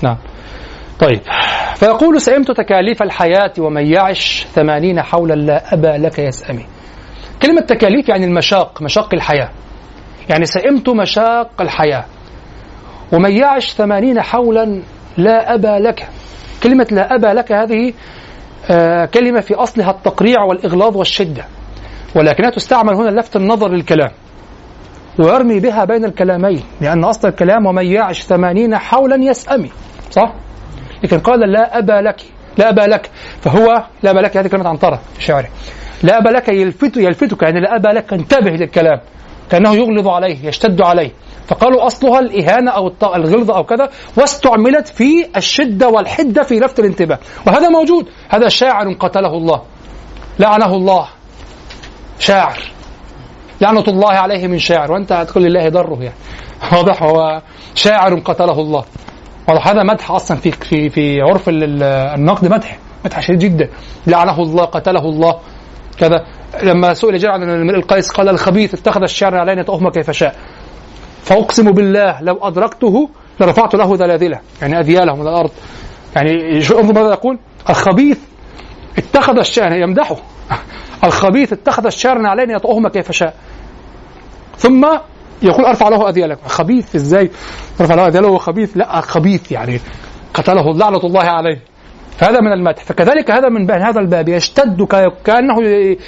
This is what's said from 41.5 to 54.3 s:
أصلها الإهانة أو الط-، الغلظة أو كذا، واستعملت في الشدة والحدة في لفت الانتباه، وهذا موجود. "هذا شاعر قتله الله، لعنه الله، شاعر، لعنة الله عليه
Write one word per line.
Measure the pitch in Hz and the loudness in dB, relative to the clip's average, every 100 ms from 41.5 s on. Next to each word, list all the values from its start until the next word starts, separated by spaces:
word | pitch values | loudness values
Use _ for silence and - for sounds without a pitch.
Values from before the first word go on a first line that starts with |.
| - 240 254 233 | 0 2 4 2
أصلها | 240 262 254 | 0 2 2
الإهانة | 254 202 160 226 247 | 2 0 2 2 0
أو | 202 185 | -2 -4
الط-، | 180 208 180 | -2 -2 0
الغلظة | 160 214 220 185 | 0 0 2 -2
أو | |
كذا، | 151 233 269 - - - | 0 0 -2 -6 -4 0
واستعملت | 277 - 269 226 226 294 294 | 0 2 2 4 4 2 -2
في | - 247 320 330 202 | 0 2 2 0 -4
الشدة | 185 - 277 196 247 | -2 -2 -2 2 2
والحدة | 220 190 - 302 214 | 2 0 -2 0 0
في | 277 226 | 0 0
لفت | 262 262 | 0 0
الانتباه، | 208 185 165 139 - - - | 0 0 -2 -2 -8 -4 0
وهذا | 254 339 | 2 4
موجود. | 330 311 349 233 - - | 4 4 0 -2 -12 -4
"هذا | 214 226 | 0 2
شاعر | - 254 214 202 | 2 2 0 -2
قتله | 180 180 196 190 165 | -4 -2 -2 -2 -2
الله، | 165 151 - - - - - - - - | -2 -2 -4 -20 -20 -20 -20 -20 -10 0
لعنه | 208 214 214 190 | 2 4 2 0
الله، | 185 185 151 - - - - - - - - - - - | 2 0 -2 -12 -20 -20 -20 -20 -20 -20 -20 -20 -20 -4
شاعر، | - 196 156 120 - - - - - - - - - - | 0 2 0 -4 -14 -18 -20 -20 -20 -20 -20 -20 -20 -2
لعنة | 202 220 214 | 2 2 0
الله | 190 208 | 2 2
عليه | 190 190 | 2 0